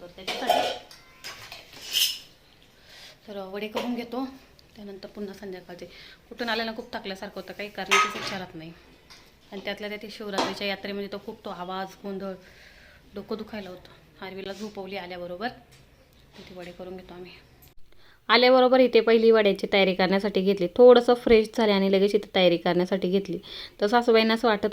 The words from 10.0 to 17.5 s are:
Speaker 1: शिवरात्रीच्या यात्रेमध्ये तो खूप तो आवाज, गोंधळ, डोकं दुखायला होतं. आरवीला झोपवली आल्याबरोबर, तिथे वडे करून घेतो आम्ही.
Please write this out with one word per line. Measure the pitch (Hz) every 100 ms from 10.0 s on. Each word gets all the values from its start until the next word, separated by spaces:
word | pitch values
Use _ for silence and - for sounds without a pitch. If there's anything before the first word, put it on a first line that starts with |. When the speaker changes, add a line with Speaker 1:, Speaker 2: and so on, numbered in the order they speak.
| 214
Speaker 1:
शिवरात्रीच्या | - 214 196 190 196 202
यात्रेमध्ये | 190 202 202 196
तो | 202 226
खूप | 220 214
तो |
आवाज, | 175 180 185 190 -
गोंधळ, | 202 196 196 180 - - - - - _ _ 208
डोकं | 196 208
दुखायला | 214 214 190
होतं. | 180 - - _ - 190
आरवीला | 190 196
झोपवली | 196 214 208 190 196
आल्याबरोबर, | 175 180 175 175 240 - - - _ _ _ _ _ -
तिथे | 180 185
वडे | 175
करून | 175 185 185
घेतो | 180
आम्ही. | 175 175 - _